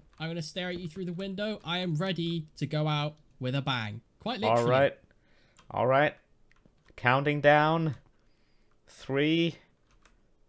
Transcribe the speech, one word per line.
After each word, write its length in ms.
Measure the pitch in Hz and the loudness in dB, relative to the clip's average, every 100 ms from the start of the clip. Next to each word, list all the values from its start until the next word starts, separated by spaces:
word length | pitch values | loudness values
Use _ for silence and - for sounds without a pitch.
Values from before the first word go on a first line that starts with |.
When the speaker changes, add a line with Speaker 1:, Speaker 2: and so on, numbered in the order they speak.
| _ _ | _ _
Speaker 1:
I'm 100 | 160 | -8
gonna 140 | 170 | -8
stare 280 | 160 - 180 | -8 -8 -8
at 80 | 175 | -8
you 80 | 180 | -10
through 160 | 156 | -10
the 80 | 180 | -8
window. 480 | 170 196 190 214 208 | -8 -8 -6 -6 -6
I 140 | - 175 | -6 -4
am 160 | 185 151 | -2 -2
ready 500 | 190 175 165 170 156 - | -2 -2 -2 -4 -8 -8
to 100 | 147 | -6
go 220 | 151 151 | -2 -2
out 260 | 151 151 151 _ _ | -2 -4 -8 _ _
with 160 | 127 | -6
a 80 | 139 | -4
bang. 380 | 131 127 107 107 - _ | -4 -4 -6 -10 -16 _
Quite 200 | - 254 | -10 -4
literally. 220 | 147 120 | 2 2
Speaker 2:
All 60 | 120 | 4
right. 260 | 127 139 - _ _ _ _ _ _ - | 4 2 0 _ _ _ _ _ _ -8
All 160 | - 117 | -2 2
right. 280 | 131 147 - _ _ _ _ _ _ _ - | 4 2 -2 _ _ _ _ _ _ _ -2
Counting 440 | 123 127 143 147 | 2 4 2 4
down. 540 | 143 147 151 165 160 123 - _ _ _ _ _ _ _ _ | 6 6 6 2 0 -4 -12 _ _ _ _ _ _ _ _
Three. 680 | - - 135 151 165 165 - _ _ _ _ _ _ _ _ | -18 -6 -2 2 2 0 -4 _ _ _ _ _ _ _ _